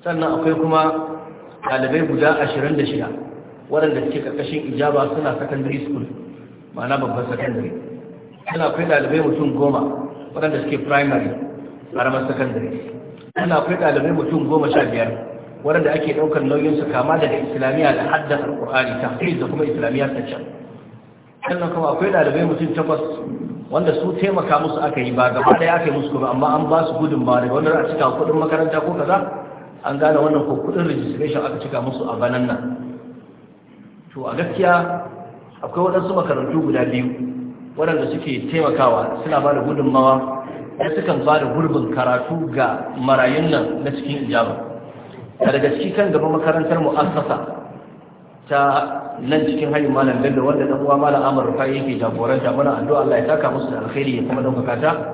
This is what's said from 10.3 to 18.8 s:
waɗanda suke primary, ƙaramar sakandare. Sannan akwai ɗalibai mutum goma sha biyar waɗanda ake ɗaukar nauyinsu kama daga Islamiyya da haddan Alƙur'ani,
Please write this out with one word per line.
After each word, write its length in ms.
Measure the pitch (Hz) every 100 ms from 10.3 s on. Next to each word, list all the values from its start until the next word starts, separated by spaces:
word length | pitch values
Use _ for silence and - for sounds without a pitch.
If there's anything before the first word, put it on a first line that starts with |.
| -
waɗanda 260 | 156 147
suke 140 | 143 143 143
primary, 440 | 143 143 135 - - - - - - -
ƙaramar 340 | - 127 131 131
sakandare. 420 | 135 131 117 113 - - - - - - -
Sannan 220 | 170 160
akwai 200 | 147 175
ɗalibai 340 | 160 143 147
mutum 340 | 160 - 147 -
goma 220 | 151 147
sha 140 | - 117
biyar 260 | 113 113 - - - - -
waɗanda 280 | 143 160 147
ake 200 | 156 151
ɗaukar 280 | 143 151 147
nauyinsu 420 | 135 147 151 151 -
kama 260 | 131 139 160
daga 200 | 143 135
Islamiyya 500 | 131 135 - 151 151 156
da 80 | 143
haddan 280 | 160 143 143 143
Alƙur'ani, 560 | 147 117 135